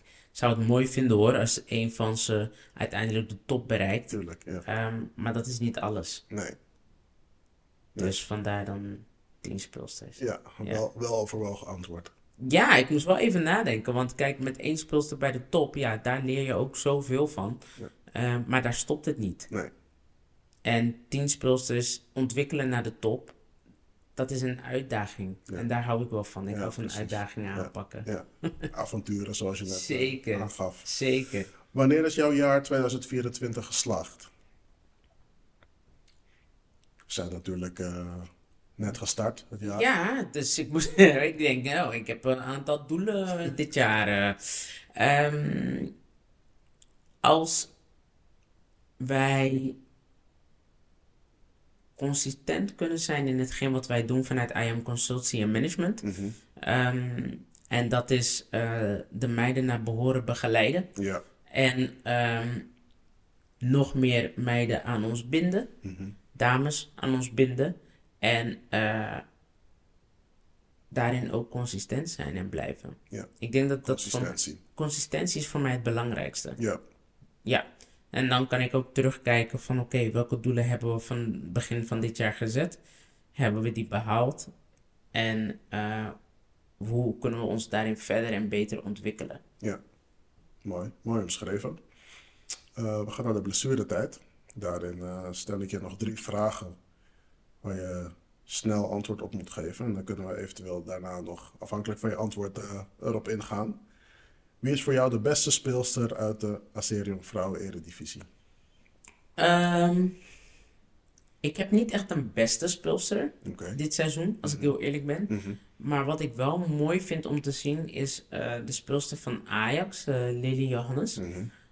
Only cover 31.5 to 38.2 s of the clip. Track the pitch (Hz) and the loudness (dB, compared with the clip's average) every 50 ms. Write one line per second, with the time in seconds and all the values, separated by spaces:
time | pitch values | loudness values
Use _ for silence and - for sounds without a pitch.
31.5 | - - - _ - 131 135 135 147 156 160 156 156 156 151 147 143 143 143 143 | -10 -20 -18 _ 2 4 6 8 8 6 6 4 4 4 4 6 6 6 6 6
32.5 | 139 139 139 - 143 135 127 120 127 123 - - 131 123 120 123 123 - 123 120 | 6 6 4 4 2 2 2 2 0 -2 -4 -4 -4 -2 -2 -2 -4 -4 -6 -4
33.5 | 107 120 107 - - - - - 104 85 85 - - - - - - _ - _ | -4 -4 -6 -4 -2 -2 0 0 0 -2 -2 -6 -12 -18 -20 -20 -20 _ -20 _
34.5 | _ _ _ _ - _ _ _ _ _ _ _ _ _ - _ _ - _ _ | _ _ _ _ -20 _ _ _ _ _ _ _ _ _ -20 _ _ -20 _ _
35.5 | _ _ - _ _ _ _ _ _ _ _ _ _ _ _ _ _ _ _ _ | _ _ -20 _ _ _ _ _ _ _ _ _ _ _ _ _ _ _ _ _
36.5 | _ _ _ _ _ _ _ _ _ _ - - - - 87 87 87 85 87 95 | _ _ _ _ _ _ _ _ _ _ -14 -8 -6 -6 -6 -6 -6 -8 -6 -6
37.5 | 90 90 90 90 90 - 90 90 87 90 90 90 87 87 | -6 -4 -4 -6 -6 -6 -6 -6 -6 -6 -8 -8 -10 -10